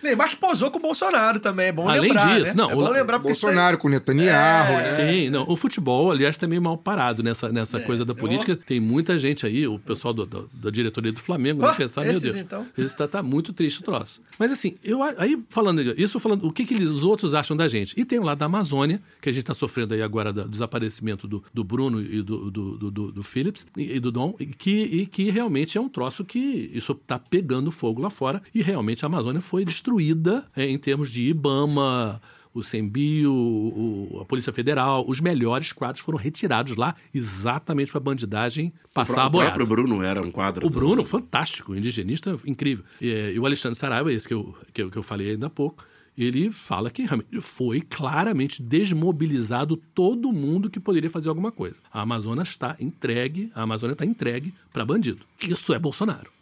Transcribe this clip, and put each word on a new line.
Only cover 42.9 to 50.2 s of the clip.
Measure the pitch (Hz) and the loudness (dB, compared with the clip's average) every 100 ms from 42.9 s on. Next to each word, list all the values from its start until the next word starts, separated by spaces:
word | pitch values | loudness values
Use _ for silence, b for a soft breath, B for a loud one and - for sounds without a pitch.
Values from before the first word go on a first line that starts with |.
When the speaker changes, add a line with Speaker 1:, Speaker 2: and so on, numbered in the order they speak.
| b | b
Speaker 2:
E, | 120 | -4
é, | 110 104 | -2 -2
e | 98 | 0
o | 135 | 0
Alexandre | 143 127 117 | 0 -2 -4
Saraiva, | 143 120 151 | -2 -2 0
esse | 117 - | -2 -2
que | |
eu, | 113 101 - - | -6 -6 -16 -14
que | - | -8
eu, | 95 | -6
que | 107 | -6
eu | |
falei | 101 101 101 | -8 -6 -4
ainda | 107 147 | -4 -6
há | |
pouco, | - 143 - b b b - | -2 -4 -4 b b b -4
ele | 120 127 202 | -2 0 -2
fala | 214 - 92 110 | -4 -6 -4 -4
que | - | -4
realmente | 254 127 - - | -2 -2 -4 -10
foi | - - 127 120 | -10 -4 -2 -2
claramente | - - 135 156 202 170 135 - 120 151 202 160 170 | -4 -6 -2 0 0 0 -2 -4 0 0 2 0 0
desmobilizado | 160 160 143 107 123 147 160 _ | 0 0 0 0 -2 0 -4 _
todo | - 185 247 | 2 2 2